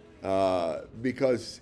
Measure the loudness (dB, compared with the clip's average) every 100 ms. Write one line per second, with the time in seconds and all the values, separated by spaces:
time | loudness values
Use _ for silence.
0 | -20 -10 -2 2 4 2 0 -4 -8 -6
1 | -4 0 2 2 -2 -14